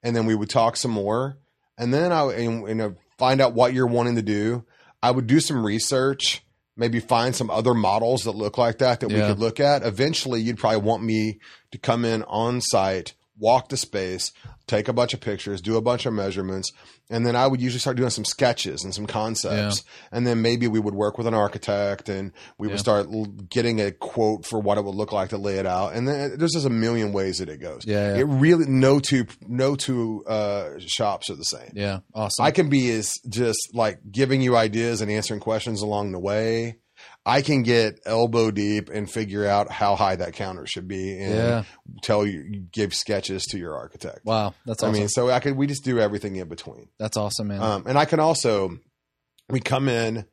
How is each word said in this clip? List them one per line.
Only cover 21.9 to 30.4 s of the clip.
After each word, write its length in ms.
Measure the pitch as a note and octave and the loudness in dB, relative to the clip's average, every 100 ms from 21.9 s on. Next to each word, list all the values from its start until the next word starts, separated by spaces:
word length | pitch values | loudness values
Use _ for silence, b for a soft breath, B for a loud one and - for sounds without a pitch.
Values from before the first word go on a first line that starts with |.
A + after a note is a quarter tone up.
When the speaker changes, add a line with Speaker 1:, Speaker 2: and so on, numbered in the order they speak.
| G2 - | -4 -6
Speaker 1:
and 240 | F#2+ G2 - B _ | -6 -8 -12 B _
we 80 | G#2 | -6
would 80 | G2+ | -4
Speaker 2:
Yeah. 20 | |
Speaker 1:
start 260 | G2+ G#2 F#2 | 2 2 0
l-, 140 | A2 G#2+ G2+ F#2+ | -4 -6 -10 -4
getting 320 | B2 A#2 A2+ | 0 0 2
a 120 | G2+ | 0
quote 520 | F#2+ - - A2 G#2+ | -2 -8 0 0 0
for 140 | - A2+ | -4 -4
what 180 | G2+ G#2 | 0 0
it 80 | |
would 100 | G2+ G2 | -2 -4
look 160 | G#2+ | -4
like 160 | G#2 F#2+ | -2 -2
to 100 | G#2 | -4
lay 200 | G2+ F#2+ | -4 -2
it 80 | F#2+ | -2
out. 260 | F2+ F#2+ | -2 -2
And 160 | G2 B2+ | -2 -2
then 280 | C#3+ C#3 C#3 | -2 -4 -2
there's 160 | E3 | -2
just 120 | D#3+ C#3 | 0 0
a 40 | |
million 420 | A2+ A2+ A#2 G#2+ | 2 0 0 0
ways 260 | G2 F#2+ F2+ | 0 -2 -4
that 100 | F2 | -8
it 100 | D2+ | -10
goes. 240 | E2+ - | -12 -10
Speaker 2:
Yeah, 300 | G#2+ G#2 G2+ | -2 0 2
yeah. 60 | G2+ | 2
Speaker 1:
It 20 | |
really, 420 | C#3 C3+ D3 E3+ D3 | 2 4 6 6 6
no 320 | C3 C3 C#3+ | 6 6 6
two, 280 | C3+ C3+ A#2 - - | 4 0 0 -8 -6
no 300 | B2 C3 C#3 | 0 0 0
two, 480 | - B2 A#2 G#2+ - | -2 -2 -2 -6 -4
uh, 440 | A2 | -2